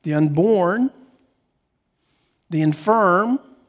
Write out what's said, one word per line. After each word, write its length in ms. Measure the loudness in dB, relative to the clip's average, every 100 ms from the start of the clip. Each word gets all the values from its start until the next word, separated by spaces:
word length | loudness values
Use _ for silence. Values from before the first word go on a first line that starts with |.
the 100 | -4
unborn, 760 | -2 0 0 0 2 0 -2 -4 -6 _ _ _ _ _ _ _ _ _ _ _ _ _ _ _
the 120 | -2
infirm 800 | -2 -2 0 2 2 2 0 -4 -6 _